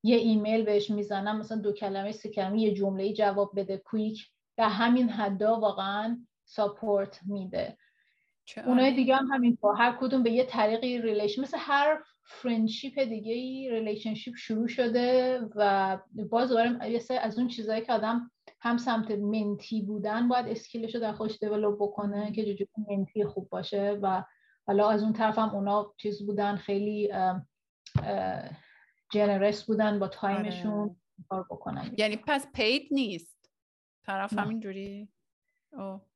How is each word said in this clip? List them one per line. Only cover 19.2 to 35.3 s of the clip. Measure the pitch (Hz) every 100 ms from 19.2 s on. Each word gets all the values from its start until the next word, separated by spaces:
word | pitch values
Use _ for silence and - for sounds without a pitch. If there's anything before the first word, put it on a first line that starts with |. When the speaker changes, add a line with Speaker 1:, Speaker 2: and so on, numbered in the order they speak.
| 202 220 208 202 - 220
Speaker 1:
بودن | 196 208 208 220 240
باید | 247 226
اسکیلشو | 226 - 233 226 240
در | 220
خودش | 214 220 -
دیولوب | 214 214 208 208
بکنه، | 208 208 202 202
Speaker 2:
مم. | 208
Speaker 1:
که | 208
چجوری | 208 202 - - 208
منتی | 202 196 214
خوب | 208 196 185
باشه. | 185 175 202 202 208
و | 196 185 185 _ _ _ -
حالا | 202 208
از | 208
اون | 214
طرف | 214 220 220
هم | 220
اونا | 202 202 208 208 -
چیز | 208 202 202
بودن، | 202 202 208
خیلی، | - 202 208 208 202
اه، | 190 185 185 - _ _ _ - -
اه، | - 196 92 - - - - - _ _ _
جنرس | 208 208 196 202 208
بودن | - 214 214 208
با | 190
تایمشون | - 202 196 180 180 180
Speaker 2:
آره. | 208 208 180 _ - -
Speaker 1:
کار | 190 175
بکنن. | - - - - -
Speaker 2:
یعنی | 214 214
پس | - 277 277
پید | - 220 277 -
نیست؟ | 277 233 170 - _ _ _ _ _ _ _ -
طرف | 196 196
Speaker 1:
نه. | 214
Speaker 2:
همینجوری؟ | 208 220 208 190 202 202 208 _ _